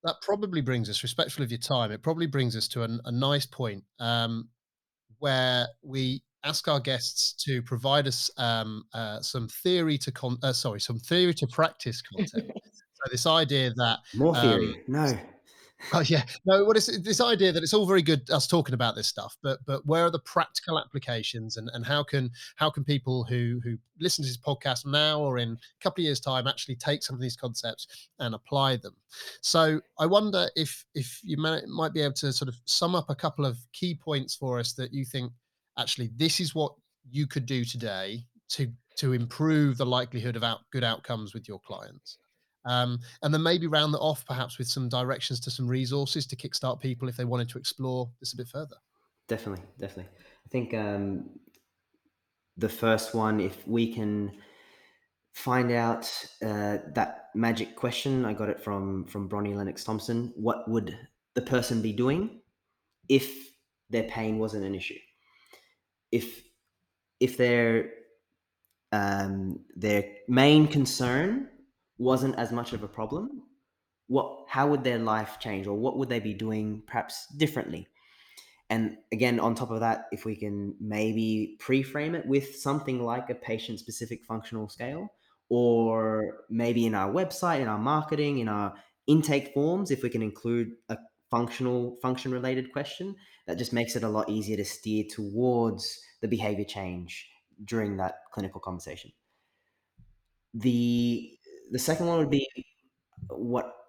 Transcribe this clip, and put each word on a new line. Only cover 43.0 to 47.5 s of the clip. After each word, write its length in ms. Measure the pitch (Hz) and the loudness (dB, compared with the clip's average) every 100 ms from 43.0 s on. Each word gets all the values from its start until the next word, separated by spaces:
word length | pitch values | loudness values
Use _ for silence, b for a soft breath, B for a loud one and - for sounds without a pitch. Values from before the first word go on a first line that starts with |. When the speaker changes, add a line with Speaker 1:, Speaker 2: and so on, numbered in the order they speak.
| B B | B B
Speaker 1:
and 120 | 147 | 0
then 100 | 156 | 2
maybe 240 | 165 175 165 | 4 2 4
round 260 | 151 151 | 2 2
that 60 | 147 | 2
off 260 | 156 147 - | 2 0 -4
perhaps 320 | 131 123 - | -4 -4 -6
with 100 | 120 | -4
some 220 | - 123 | -2 -2
directions 500 | 123 127 - - 120 | -2 -2 -2 -4 -4
to 100 | 127 | -6
some 160 | - 123 | -4 -2
resources 580 | 127 127 139 135 156 135 | 0 0 -2 -2 -4 -6
to 80 | 120 | -8
kickstart 440 | 123 - 131 127 | -6 -4 -4 -4
people 300 | 131 120 131 | -6 -4 -6
if 80 | 120 | -4
they 80 | 123 | -2
wanted 240 | 123 | -2
to 80 | 120 | -4